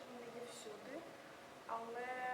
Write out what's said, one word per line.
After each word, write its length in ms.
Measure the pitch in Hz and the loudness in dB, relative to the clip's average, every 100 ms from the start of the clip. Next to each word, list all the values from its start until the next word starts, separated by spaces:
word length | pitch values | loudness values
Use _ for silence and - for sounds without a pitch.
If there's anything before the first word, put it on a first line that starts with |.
| 254 | -4
вони 160 | 240 233 233 | -4 -4 -2
є 0 | 233 | -2
всюди, 440 | 226 220 202 202 294 - - - - - - - | -2 -4 -4 -2 -2 -4 -6 -8 -8 -8 -6 2
але, 400 | 226 233 240 247 254 254 | 2 4 2 4 4 6